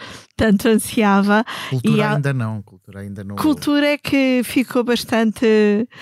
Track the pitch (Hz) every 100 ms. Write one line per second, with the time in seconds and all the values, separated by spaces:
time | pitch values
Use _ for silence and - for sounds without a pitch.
0 | - - - - 220 202 240 220 - -
1 | 208 196 202 208 233 - - 131 139 214
2 | 214 151 139 131 110 110 101 92 - 98
3 | 101 101 98 101 311 277 - 285 294 294
4 | - 277 262 254 233 - 240 254 233 233
5 | - 226 226 - 220 220 208 208 240 -